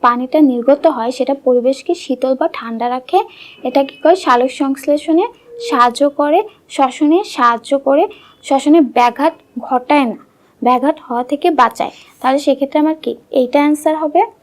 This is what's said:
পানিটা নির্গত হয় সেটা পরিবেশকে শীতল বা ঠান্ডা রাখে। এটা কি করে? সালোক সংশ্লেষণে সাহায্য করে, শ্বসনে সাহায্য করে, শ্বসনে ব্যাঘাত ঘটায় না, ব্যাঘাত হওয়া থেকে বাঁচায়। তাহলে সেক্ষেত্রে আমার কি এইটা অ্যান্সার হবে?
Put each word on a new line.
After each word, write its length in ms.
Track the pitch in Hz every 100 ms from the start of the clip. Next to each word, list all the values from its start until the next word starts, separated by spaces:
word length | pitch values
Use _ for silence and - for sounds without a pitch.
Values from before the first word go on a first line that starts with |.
| 247
পানিটা 340 | 240 254 311 294
নির্গত 320 | 240 233 285 320 240
হয় 160 | 226 254
সেটা 160 | 262 277 262
পরিবেশকে 480 | 247 240 269 - 349
শীতল 300 | - 262 262 262
বা 80 | 330 -
ঠান্ডা 300 | 226 226 240 254
রাখে। 240 | 254 370 - - - - 247
এটা 140 | 269 277
কি 60 | -
করে? 120 | 311 359 -
সালোক 260 | 247 254 -
সংশ্লেষণে 640 | 277 269 - 294 311 320 466 - _ - -
সাহায্য 340 | 262 247 240 285 277
করে, 200 | 294 320 427 _ _ -
শ্বসনে 440 | 269 254 294 330 427 -
সাহায্য 360 | 240 233 - 277 277
করে, 160 | 285 392 - - _ -
শ্বসনে 320 | 269 285 330 262 247
ব্যাঘাত 360 | 240 240 302 - _ - -
ঘটায় 380 | 254 247 294 254
না, 60 | - - _ _ _
ব্যাঘাত 340 | 240 247 269 311 -
হওয়া 180 | 240 247
থেকে 160 | 285 349 294
বাঁচায়। 340 | 233 - - - - _
তাহলে 200 | 254 269 285
সেক্ষেত্রে 320 | 269 277 302
আমার 140 | 302 311
কি 80 | 240 233 _ -
এইটা 200 | 247 285
অ্যান্সার 320 | 294 302 311 311
হবে? 180 | 311 311 453 _